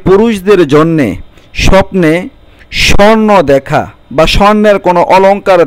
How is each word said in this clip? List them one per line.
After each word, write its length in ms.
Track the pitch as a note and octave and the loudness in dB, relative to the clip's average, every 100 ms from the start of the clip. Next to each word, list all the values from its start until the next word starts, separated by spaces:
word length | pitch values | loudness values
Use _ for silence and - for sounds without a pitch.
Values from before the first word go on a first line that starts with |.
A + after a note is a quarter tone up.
| F3+ | 0
পুরুষদের 540 | G3 A#3 G3+ F#3 F#3+ D3 | 0 0 -2 0 0 2
জন্যে 340 | D3 E3 D#3+ A2+ - - - - - - | 0 0 -2 -4 -6 -14 -20 -14 -2 0
স্বপ্নে 480 | F#3+ F#3+ F#3+ D#3+ E3+ A#3+ - _ - - - - | 2 0 -2 -2 -2 -6 -16 _ -20 -10 -4 0
স্বর্ণ 440 | G3+ G#3 A3 G#3+ G3 C#3 | 2 2 2 2 0 0
দেখা 320 | C3+ - C#3+ F#2+ - - - | -2 -2 -6 -6 -14 -8 -2
বা 100 | D#3+ | 0
স্বর্ণের 440 | - G3+ G#3+ G#3+ G3 | 0 0 2 0 0
কোনো 220 | F3+ F3 - F#3 | 0 0 2 2
অলংকার 440 | F#3+ G3+ G3 F3+ | 2 0 0 0